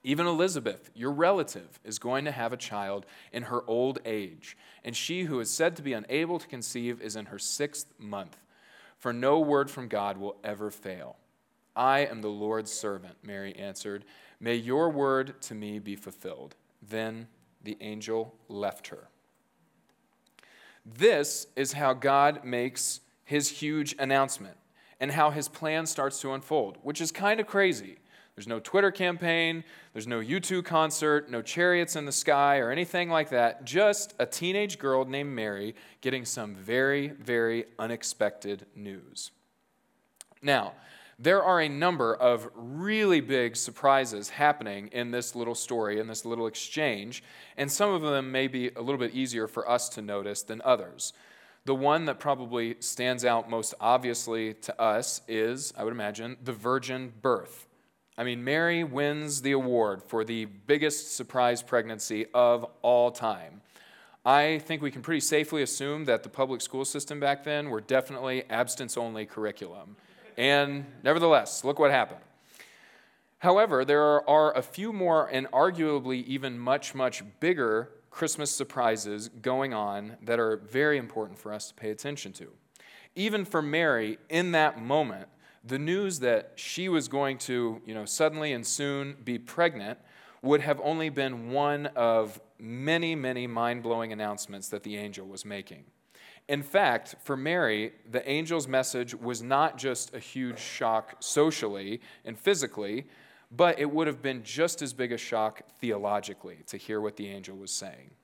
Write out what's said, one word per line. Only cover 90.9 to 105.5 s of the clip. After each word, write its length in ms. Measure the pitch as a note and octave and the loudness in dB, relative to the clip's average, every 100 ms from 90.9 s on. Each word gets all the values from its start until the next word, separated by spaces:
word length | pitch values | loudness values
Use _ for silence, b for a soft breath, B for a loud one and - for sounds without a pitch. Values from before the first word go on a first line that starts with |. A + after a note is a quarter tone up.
| D#3+ D#3+ | -2 -2
been 420 | C#3 C3+ A#2+ A#2 | -2 -4 -4 -4
one 360 | C3+ C#3+ D3 D3 | 0 0 0 -4
of 520 | - A#2 A2+ G#2+ - - _ | 2 4 4 2 -6 -20 _
many, 560 | A2+ B2 C#3 E3 E3 | -12 -4 0 2 0
many 320 | D#3+ C3 B2 B2 | -2 -2 -4 -4
mind-blowing 680 | A#2 A#2 A#2+ A#2 A#2 A2+ | -2 0 -2 -2 -2 -2
announcements 560 | A2 G#2+ G#2 - G2+ F#2+ | -4 -4 -4 -10 -12 -8
that 140 | G#2 | -8
the 120 | G#2 G#2 | -8 -8
angel 320 | G#2 G2 F#2+ | -8 -10 -14
was 160 | G2 | -14
making. 400 | G#2 G2+ F#2+ D#2+ - _ _ B B B - | -10 -12 -12 -20 -20 _ _ B B B -4
In 160 | C#3+ | -4
fact, 520 | C#3 G3 E3+ A#2 - - | 2 4 4 2 -4 -16
for 160 | - C3+ | -6 -4
Mary, 560 | C#3+ F3 C3+ G#2+ A2 - - | 0 2 2 0 -4 -10 -6
the 180 | A#2+ - | -6 -2
angel's 400 | D3 D#3+ E3+ C3 | -4 -2 -4 0
message 460 | C3 B2+ B2+ A#2+ | 0 0 -4 -6
was 300 | A#2+ A#2 A#2 | -6 -8 -8
not 340 | A#2+ C3+ D#3 C3+ | 0 2 2 0
just 380 | C3 A#2+ - B2 | -4 -4 -8 -12
a 40 | |
huge 380 | - C3 B2 A#2+ | -10 -6 -6 -6
shock 600 | - - A#2 A2 - - | -10 -2 2 2 -2 -12
socially 800 | - D3 D#3 D3+ G#2+ G2 G2 A#2+ B B - | -2 4 4 2 -4 -4 -6 -8 B B -14
and 140 | A2+ | -2
physically, 640 | G3 F#3+ C3+ - G2+ A#2 D3 B B B B | 0 0 -2 -6 -6 -6 -8 B B B B
but 260 | A#2+ - D3+ | 2 4 4
it 140 | D3 | 0
would 160 | D3+ D#3+ | 0 0
have 140 | B2 | -2
been 220 | C3+ B2+ | -6 -6
just 380 | G#2+ C#3 E3+ - | -8 -2 0 0
as 120 | C#3+ | -8
big 180 | A#2 B2 | -4 -4
a 60 | A#2 | -4
shock 440 | - A2 G#2+ | -4 -2 -2